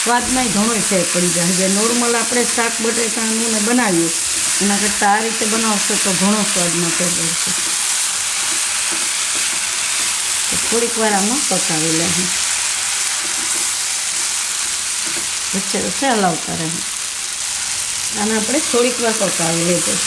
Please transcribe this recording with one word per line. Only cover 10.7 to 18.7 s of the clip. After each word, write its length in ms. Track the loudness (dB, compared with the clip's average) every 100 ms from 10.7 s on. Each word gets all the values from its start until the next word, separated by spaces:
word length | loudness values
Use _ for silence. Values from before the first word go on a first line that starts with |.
| 0 0 0
વાર 120 | 2 2
આમાં 240 | 2 0 0
પકાવી 460 | 0 0 0 0 0
લઈએ. 260 | 0 0 0 -2 -2 -2 -2 -2 -2 -2 -2 -2 -4 -4 -2 -2 -2 -2 -4 -4 -4 -4 -4 -4 -4 -4 -4 -4 -4 -4 -4 -4 -4 -6 -4
વચ્ચે 240 | -4 -2 -2 -2
વચ્ચે 200 | 0 2 4
હલાવતા 400 | 2 0 -4 -4
રહે. 100 | -4 -4 -6 -6 -6 -6 -8 -6 -6 -4 -4 -4 -4 -4 -4 -2
આને 140 | 0 2
આપણે 220 | 2 0 2